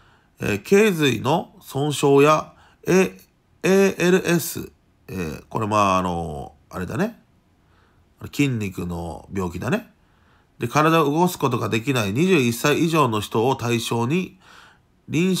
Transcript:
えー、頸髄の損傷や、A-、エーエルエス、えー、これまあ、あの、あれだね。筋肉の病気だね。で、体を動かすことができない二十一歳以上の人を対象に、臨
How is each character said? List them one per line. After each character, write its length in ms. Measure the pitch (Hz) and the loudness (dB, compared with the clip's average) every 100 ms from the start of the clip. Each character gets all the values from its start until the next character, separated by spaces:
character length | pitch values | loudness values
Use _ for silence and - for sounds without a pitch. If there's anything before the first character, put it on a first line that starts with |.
| _ _ _ _ | _ _ _ _
え 140 | - | -4
ー、 100 | 196 | -4
頸 300 | - 196 220 | 2 4 4
髄 260 | 165 143 107 | 2 0 0
の 340 | 113 170 - - | 0 -2 -4 -18
損 320 | - 135 147 | -10 -4 -4
傷 300 | 143 143 139 | 0 4 6
や、 320 | 147 156 - _ _ _ - | 6 4 -2 _ _ _ 2
A-、 320 | 180 185 - _ _ _ _ | 2 2 -4 _ _ _ _
エ 0 | |
ー 380 | 165 190 196 - | 2 4 2 2
エ 100 | 180 | 2
ル 140 | 185 - | 2 2
エ 100 | 170 | 0
ス、 320 | - - - _ _ _ - | -2 -8 -12 _ _ _ -12
え 40 | |
ー、 320 | 92 80 69 - | -8 -8 -8 -8
こ 100 | - | -6
れ 80 | 107 | 0
ま 280 | 107 101 92 | 2 4 2
あ、 20 | |
あ 40 | |
の、 540 | 92 85 82 73 - - _ | 0 -4 -6 -8 -12 -18 _
あ 100 | 90 | -10
れ 60 | 90 | -8
だ 100 | 147 | -4
ね。 260 | 214 226 _ _ _ _ _ _ _ _ _ _ - | -4 -6 _ _ _ _ _ _ _ _ _ _ -12
筋 140 | - 143 | -2 -2
肉 380 | 117 101 92 90 | 0 -6 -8 -8
の 400 | 85 85 71 - | -8 -8 -12 -10
病 180 | 98 87 | -6 -6
気 80 | 85 | -6
だ 100 | 104 | -4
ね。 220 | 208 - _ _ _ _ _ _ _ | -6 -6 _ _ _ _ _ _ _
で、 100 | 120 | -2
体 340 | 147 156 165 | 0 2 2
を 80 | 143 | 2
動 120 | 151 | 2
か 40 | 180 | 0
す 100 | - | 0
こ 120 | 127 | -2
と 100 | 117 | -2
が 80 | 110 | -2
で 140 | 113 | -2
き 120 | 117 | -2
な 120 | 131 101 | -2 -2
い 80 | |
二 120 | 110 185 | 0 2
十 120 | 120 | 2
一 160 | 120 | 2
歳 280 | 117 147 139 | 0 0 2
以 40 | 165 | 2
上 220 | 160 131 | 2 2
の 100 | 107 | 0
人 300 | - 117 123 | -2 0 0
を 80 | 127 | 0
対 220 | 120 120 | -2 -4
象 280 | 117 120 117 | -2 -4 -2
に、 320 | 175 - - - - - _ _ _ - | -2 -4 -12 -20 -20 -20 _ _ _ -6
臨 280 | 151 185 180 | -2 0 0